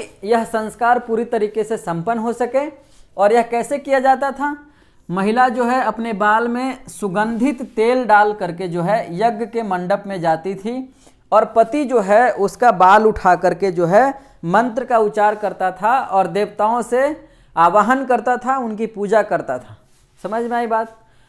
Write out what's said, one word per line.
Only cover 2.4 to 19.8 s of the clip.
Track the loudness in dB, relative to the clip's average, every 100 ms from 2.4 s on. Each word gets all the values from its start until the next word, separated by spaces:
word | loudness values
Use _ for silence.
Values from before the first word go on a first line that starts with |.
| -2 -2 -4 -10 _ _ -18 0
और | 2
यह | 4
कैसे | 2 -4 -4 -6
किया | 0 0
जाता | 2 2 0
था, | -4 -6 -6 -14 _ _ _ -8
महिला | -4 -2 2 2
जो | 2
है | 0 0
अपने | -2 -4 -6
बाल | 0 2 2 0
में | -4 -6 -8 -16
सुगंधित | -10 -6 -2 -2 0 -2 -2 -8 0
तेल | 2 2
डाल | 4 4 4
करके | 0 -6 -6 -6
जो | -4
है | 0 -2 -2 -2
यज्ञ | -2 -2 -6
के | -6
मंडप | -4 -4 -2 -4 -4
में | -4
जाती | -2 -2 -4
थी | -8 -8 -8 -12 _ _ _ _
और | 2 2 2
पति | 2 0
जो | 0 0
है | 4 4 4
उसका | 2 -2 2 2
बाल | 6 6 8 6
उठा | 2 2 4
करके | 2 0 -2
जो | 0 2
है | 4 2 -2 -14 _ 0
मंत्र | 0 0 -4
का | -2 0
उच्चार | 0 2 0
करता | 0 -6 -4 -4
था | -2 0 0
और | 0 0 0
देवताओं | -2 -4 -2 0 0
से | -2 0 0 -4 -12 _ _ 2
आवाहन | 4 4 4 0
करता | 2 0 0 -2
था, | -2 -2
उनकी | -4 -6 -8
पूजा | -6 0 2
करता | 2 -2 -4 -8
था। | -10 -20